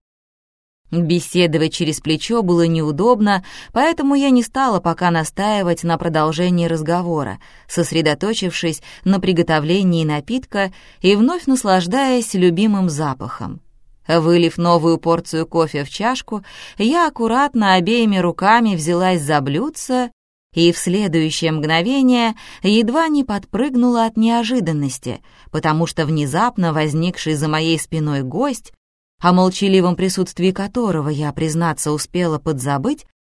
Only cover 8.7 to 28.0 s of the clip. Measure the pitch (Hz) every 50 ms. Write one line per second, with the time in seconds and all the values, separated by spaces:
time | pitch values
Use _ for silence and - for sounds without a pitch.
8.7 | 220 - - - - - - 185 196 190 190 190 185 160 170 165 160 156 147 156
9.7 | 175 202 196 185 170 165 160 151 151 147 143 - 226 262 254 - - 202 196 190
10.7 | 190 - - - - - - 185 202 208 226 277 359 349 - 277 262 254 - 202
11.7 | 185 185 175 175 208 269 277 262 254 247 226 - - 190 180 180 170 170 214 220
12.7 | 202 196 185 175 147 143 156 143 131 127 104 - - - 107 - - - - -
13.7 | _ _ - - - _ _ - 160 170 156 165 170 175 170 165 - - 170 170
14.7 | 170 170 156 165 165 160 - 165 165 165 170 - - 160 160 160 - 165 160 151
15.7 | - 147 143 139 - - 196 233 262 247 - - - - - - - - - -
16.7 | - - 202 233 311 349 339 302 277 - 233 220 226 254 285 285 - 233 208 196
17.7 | 185 185 170 202 226 240 226 214 202 185 175 175 170 - 185 202 220 240 233 214
18.7 | 196 165 147 160 175 175 185 185 185 175 143 139 160 147 135 139 139 160 247 311
19.7 | 320 - - - 254 254 247 240 - _ _ _ _ _ _ _ _ 165 170 170
20.7 | 170 - - 180 175 202 208 185 156 165 156 160 156 - 165 160 156 156 147 156
21.7 | 160 165 175 226 269 277 262 254 254 240 233 226 220 - - - - - - 190
22.7 | 208 226 233 214 247 320 330 320 302 285 262 - 208 202 196 - - 196 254 294
23.7 | 262 240 240 247 240 233 226 220 226 220 220 226 233 233 233 220 254 254 185 160
24.7 | 156 147 143 135 127 - - 123 113 - - - - - - - - 156 - 160
25.7 | 156 160 170 156 - - 160 143 160 151 147 135 135 175 220 247 240 - 180 165
26.7 | 151 156 156 156 143 160 165 180 180 - - 160 156 143 156 156 151 156 160 160
27.7 | 165 151 - - 170 160